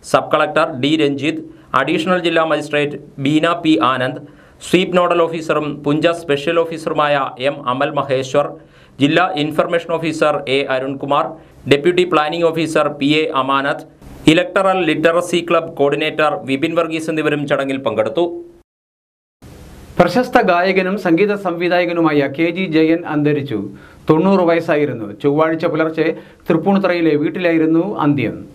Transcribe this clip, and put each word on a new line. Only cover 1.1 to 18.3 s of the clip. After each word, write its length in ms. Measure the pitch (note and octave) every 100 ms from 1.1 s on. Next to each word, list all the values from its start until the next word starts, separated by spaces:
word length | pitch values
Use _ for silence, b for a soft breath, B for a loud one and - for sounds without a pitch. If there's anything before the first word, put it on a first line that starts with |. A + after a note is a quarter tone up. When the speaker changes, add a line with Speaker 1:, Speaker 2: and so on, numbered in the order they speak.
| C#3 C#3+ D#3+ - B B C3
Speaker 1:
അഡീഷണൽ 400 | C#3 D#3+ D#3+ F3+ E3+
ജില്ലാ 180 | E3 D#3+
മജിസ്ട്രേറ്റ് 480 | D3+ D3+ D3 D3 D3 - - C#3
ബീന 260 | D#3 E3 E3+ D#3+
പി 80 | D#3 A#2+
ആനന്ദ്, 300 | C3 B2+ D3 B B B B -
സ്വീപ് 280 | F3 F#3 F3
നോഡൽ 220 | F3 F3 E3
ഓഫീസറും 420 | E3 D#3 D3+ D3+ - C#3+
പുഞ്ച 200 | D3+ E3 E3+
സ്പെഷ്യൽ 380 | - C#3+ C#3+ E3
ഓഫീസറുമായ 640 | E3 E3 - D#3 D3 C#3+ C3 - C3
എം 80 | D3+ B2
അമൽ 180 | B2+ D3 D3
മഹേശ്വർ, 480 | C3+ C3 C3+ D3 D3 - B B B -
ജില്ലാ 240 | D3 D#3+ F#3 D3+
ഇൻഫർമേഷൻ 500 | D3+ D3+ E3 E3+ E3+ E3
ഓഫീസർ 380 | D#3+ D#3 D#3 B2+ A#2 C3+
എ 20 | C#3 C3
അരുൺകുമാർ, 500 | C3+ C3+ C#3 C#3+ D#3+ - B B -
ഡെപ്യൂട്ടി 320 | C#3 D#3+ F3 F3 D#3
പ്ലാനിംഗ് 340 | D3+ E3 E3+
ഓഫീസർ 360 | D#3+ D#3+ D#3 D3 D3
പി 100 | C#3 D3+
എ 40 | D#3 C3+
അമാനത്ത്, 420 | C3 C#3 C3+ - - - - - -
ഇലക്ടറൽ 440 | D#3+ F#3 G#3 F#3+ F#3 E3
ലിറ്ററസി 500 | D3+ D#3+ E3+ E3+ F3+ E3+
ക്ലബ് 240 | E3+ E3 -
കോർഡിനേറ്റർ 520 | C#3+ D3 D#3 D#3 D3+ C#3+ B2
വിപിൻ 220 | C3+ D#3+ E3
വർഗീസ് 320 | E3 D#3+ D#3+
എന്നിവരും 300 | D#3+ D3+ D3 C#3+
ചടങ്ങിൽ 280 | C#3 C3+ C3+ C3+
പങ്കെടുത്തു. 360 | A2 A2 C3+ E3+